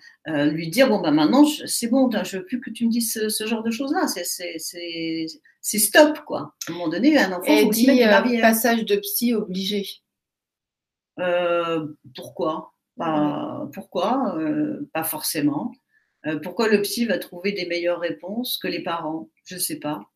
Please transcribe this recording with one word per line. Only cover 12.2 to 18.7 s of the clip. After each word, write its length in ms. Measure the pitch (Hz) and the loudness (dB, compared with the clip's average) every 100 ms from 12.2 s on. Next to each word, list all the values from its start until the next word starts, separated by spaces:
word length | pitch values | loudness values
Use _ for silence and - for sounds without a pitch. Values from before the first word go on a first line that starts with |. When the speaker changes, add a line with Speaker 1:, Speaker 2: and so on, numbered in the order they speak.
| - - 160 160 - _ _ - | -14 -6 -4 -4 -10 _ _ -8
Speaker 1:
Pas, 640 | 165 151 147 147 156 - | -2 2 0 0 -6 -8
Speaker 2:
Ouais. 100 | - | -10
Speaker 1:
pourquoi ? 600 | - - 185 190 269 226 160 | -12 -8 -2 0 0 -2 -2
Euh, 500 | 156 302 302 - 294 | -2 -2 -2 -4 -8
pas 100 | 160 | -6
forcément. 680 | 160 151 - 156 143 143 226 - _ _ _ _ 147 | -6 -6 -6 0 0 0 -4 -10 _ _ _ _ -6
Euh, 120 | 156 | -6
pourquoi 280 | 180 - 220 | -6 -2 4
le 120 | 208 | 4
psy 240 | 202 - | 2 -2
va 140 | 226 180 | -2 -2
trouver 340 | - 175 196 | -4 -8 -6
des 140 | 196 175 | -4 -4
meilleures 340 | 170 170 170 | -2 -2 0
réponses 580 | 170 202 180 226 247 - | -4 -6 -8 -6 -6 -6
que 60 | |
les 160 | - | -6